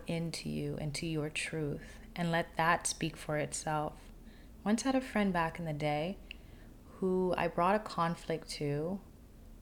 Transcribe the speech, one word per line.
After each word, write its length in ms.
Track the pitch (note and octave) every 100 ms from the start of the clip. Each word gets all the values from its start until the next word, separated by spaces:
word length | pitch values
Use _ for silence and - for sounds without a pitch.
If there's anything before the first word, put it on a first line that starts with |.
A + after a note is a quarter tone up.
| -
into 440 | E3 E3 - D#3
you 260 | D3+ D3 D3
and 140 | D3+
to 120 | C#3 E3+
your 240 | D#3 D3+
truth 720 | - - D#3+ D3 D3+ - - -
and 160 | - E3+
let 240 | E3 E3+ -
that 280 | E3 E3+ -
speak 300 | - E3 -
for 220 | - D3+
itself. 560 | C#3+ - - D3+ D3+ - - - - - - -
Once 200 | G3 A3+
had 120 | C4+
a 60 | C4
friend 320 | C4 G#3+ G3+
back 260 | F3 D#3+ E3
in 60 |
the 80 | E3+
day 460 | D3 D3+ D3 E3 G3 - - - - - - - -
who 360 | F#3+ F#3 F#3 E3+
I 100 | E3+
brought 260 | F3 F3
a 40 | G#3+
conflict 720 | G#3+ - E3+ E3+ - D#3+ -
to, 500 | - D3 C#3+ D#3+ G3 - - - - - -